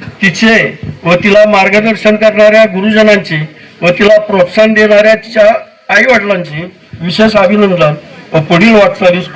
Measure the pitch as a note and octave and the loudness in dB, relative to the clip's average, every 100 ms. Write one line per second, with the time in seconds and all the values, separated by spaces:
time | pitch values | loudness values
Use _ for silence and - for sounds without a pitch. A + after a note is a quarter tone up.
0 | - - F#3+ - A3 A3 D#3 - - - | -20 -4 -4 0 0 0 -2 -8 -14 -8
1 | E3+ F3 G#3 G3+ G#3+ G3+ F#3+ G#3 A3 G#3+ | -2 -2 2 2 2 2 0 0 -2 -2
2 | G#3+ G#3+ A3 G#3 G#3+ G#3+ G#3+ F#3 G#3 G#3+ | -2 0 0 2 2 4 2 0 -2 0
3 | G#3+ G3+ E3+ D#3 D#3 - - - E3+ F3+ | 2 2 -2 -6 -8 -12 -20 -6 -4 0
4 | G3+ G#3+ - F#3+ F3+ A3 A3 G#3+ G#3+ G#3 | 2 2 0 -2 -2 0 0 2 2 2
5 | G#3+ A3 - A3 G#3 A3+ - _ - G3 | 2 0 -2 0 2 2 -4 _ -4 -2
6 | C4 A#3 G3+ F#3 D3+ D3+ F#3 - _ - | 0 0 -2 -6 -6 -12 -14 -16 _ -12
7 | F3 F3+ G#3+ G#3+ F#3 G#3 G3+ F3+ D3+ D3+ | -6 -2 0 2 0 0 0 0 -2 -4
8 | - - - D#3+ D3+ E3+ A3 A3 F#3 - | -10 -20 -8 -4 -2 0 2 2 2 0
9 | F#3 F3+ D#3+ | 0 0 -4